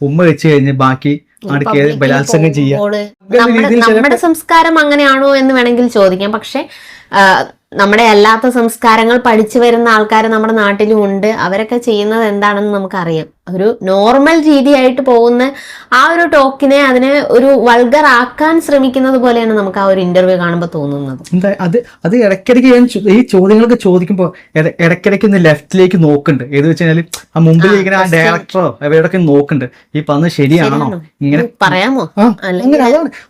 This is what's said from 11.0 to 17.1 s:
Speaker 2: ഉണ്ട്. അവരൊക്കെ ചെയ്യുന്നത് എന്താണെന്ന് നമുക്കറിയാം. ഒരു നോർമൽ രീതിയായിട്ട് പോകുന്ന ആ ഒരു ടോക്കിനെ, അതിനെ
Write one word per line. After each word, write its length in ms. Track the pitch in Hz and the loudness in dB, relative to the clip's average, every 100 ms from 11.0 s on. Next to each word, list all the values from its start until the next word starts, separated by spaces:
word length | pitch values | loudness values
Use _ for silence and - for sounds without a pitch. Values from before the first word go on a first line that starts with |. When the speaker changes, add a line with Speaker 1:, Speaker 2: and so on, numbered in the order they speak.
| 202 | 0
Speaker 2:
ഉണ്ട്. 220 | 196 214 | -2 -4
അവരൊക്കെ 500 | 220 175 196 220 240 | -4 -4 -4 -4 -6
ചെയ്യുന്നത് 460 | 240 208 208 226 | -2 -2 -2 -2
എന്താണെന്ന് 500 | 220 202 208 202 208 | -2 -2 -2 -2 -4
നമുക്കറിയാം. 540 | 202 190 196 170 160 156 _ - 180 | -4 -6 -6 -4 -6 -8 _ -10 -4
ഒരു 240 | 208 240 | -2 -2
നോർമൽ 580 | 190 190 214 269 294 330 | -2 0 2 2 2 2
രീതിയായിട്ട് 600 | 302 285 262 285 254 254 | 2 2 2 2 2 0
പോകുന്ന 500 | 269 233 233 240 262 277 - - - | 0 2 2 0 -2 -6 -18 -18 -4
ആ 200 | 247 302 | 0 2
ഒരു 140 | 339 339 | 0 0
ടോക്കിനെ, 600 | 302 269 269 269 277 277 | 2 0 0 0 2 2
അതിനെ 380 | 247 262 | 0 0